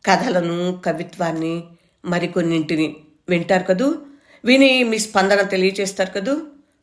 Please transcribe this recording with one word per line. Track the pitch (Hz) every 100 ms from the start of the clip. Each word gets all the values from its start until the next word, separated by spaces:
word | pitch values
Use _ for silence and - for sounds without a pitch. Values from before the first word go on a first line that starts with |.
| -
కథలను, | 190 247 180 170 170 180 180 180
కవిత్వాన్ని, | 165 180 - 165 160 160 170 165 - _ _ 175
మరికొన్నింటిని | 175 170 180 170 165 156 160 156 - - _ -
వింటారు | 175 170 190
కదూ? | 180 185 269 330 - - _ - 226
విని | 262 269 254
మీ | 240 220
స్పందన | - 196 196 202
తెలియచేస్తారు | 190 190 190 190 190 - 185
కదూ? | 202 196 302 320 - _ _